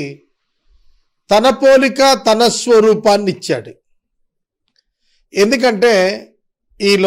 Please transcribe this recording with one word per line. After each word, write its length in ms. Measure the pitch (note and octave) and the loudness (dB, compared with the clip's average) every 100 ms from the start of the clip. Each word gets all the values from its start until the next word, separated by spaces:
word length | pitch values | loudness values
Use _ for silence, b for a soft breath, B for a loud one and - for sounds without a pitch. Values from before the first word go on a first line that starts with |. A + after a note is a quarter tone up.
| C#3+ C#3+ _ _ _ _ _ _ _ _ _ _ - | -6 -14 _ _ _ _ _ _ _ _ _ _ -4
తన 140 | G#3 B3+ - | 0 0 2
పోలిక, 380 | C4+ C4+ C4+ A#3+ C4+ C4 A3+ | 4 4 2 0 0 0 0
తన 140 | A3 A#3 - | 0 0 -2
స్వరూపాన్ని 720 | A#3+ A3+ A3 G#3+ G#3+ G3+ G3+ - | 0 2 2 0 0 0 -2 -8
ఇచ్చాడు. 360 | - C3 A2 - _ _ _ _ _ _ _ _ _ _ _ _ _ _ _ | -8 -8 -10 -20 _ _ _ _ _ _ _ _ _ _ _ _ _ _ _
ఎందుకంటే 600 | F3+ G3+ C4 B3 G#3 A#3+ G3+ F#3 A3 - _ _ _ _ - G3+ | -2 -2 0 -2 0 0 0 -2 -6 -14 _ _ _ _ -6 -2
ఈ 20 | G3 | 0